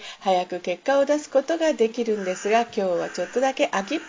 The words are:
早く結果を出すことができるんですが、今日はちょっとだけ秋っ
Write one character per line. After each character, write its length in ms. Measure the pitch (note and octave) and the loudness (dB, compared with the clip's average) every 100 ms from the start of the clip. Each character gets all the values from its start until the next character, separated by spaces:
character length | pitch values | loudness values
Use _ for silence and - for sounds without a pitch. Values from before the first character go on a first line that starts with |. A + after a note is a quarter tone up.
| - - | -6 -6
早 240 | G3+ F#3 F3+ | 2 2 2
く 140 | F3+ | -6
結 240 | F3+ F3+ | -6 -4
果 140 | - C#4 | 0 2
を 80 | C#4 | 4
出 140 | D4 | 2
す 100 | D4 | 2
こ 140 | C4+ | 0
と 140 | C4+ E4 | 2 0
が 160 | D#4+ | 2
で 160 | A#3 A3+ | 2 0
き 140 | A3+ | 0
る 140 | A3+ G#3 | -2 -2
ん 60 | |
で 120 | F#3 F#3 | -2 -2
す 140 | G#3 | 2
が、 120 | A3+ | 2
今 100 | A#3 | 2
日 100 | - | 0
は 260 | F#3+ E3+ E3 | 0 0 -2
ち 120 | - | -4
ょ 40 | F3+ | -4
っ 60 | |
と 100 | A#3+ | 0
だ 120 | C4+ | 0
け 160 | C4 C#4+ | 0 0
秋 260 | G3 G3 | -2 -2
っ 20 | D4+ | -6